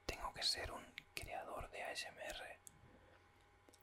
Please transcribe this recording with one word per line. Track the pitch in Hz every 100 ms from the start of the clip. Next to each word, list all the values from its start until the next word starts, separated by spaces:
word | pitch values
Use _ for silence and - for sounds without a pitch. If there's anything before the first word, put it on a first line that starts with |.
| -
"Tengo | - -
que | -
ser | - - -
un | - - - - -
creador | - - - - -
de | -
A | -
S | - -
M | -
R | - - - - - - - - - - - - - - - -